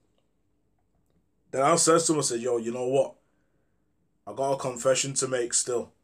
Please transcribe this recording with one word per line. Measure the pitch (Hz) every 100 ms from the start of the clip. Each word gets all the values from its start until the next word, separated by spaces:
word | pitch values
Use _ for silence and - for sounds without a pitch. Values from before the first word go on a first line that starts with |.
| _ _ _ _ _ _ _ _ _ _ _ _ _ _ _
Then | 131
I | 139 170
said | 165 165
to | 165
him, | 151
I |
said, | - 120
"Yo, | 120 120
you | 113
know | 123 123
what? | 139 180 - _ _ _ _ _ _ _ _ _ _ -
I |
got | 107 135
a | 135
confession | 135 120 131 127 139
to | 135 131
make | 127 120
still." | - - 123 113 _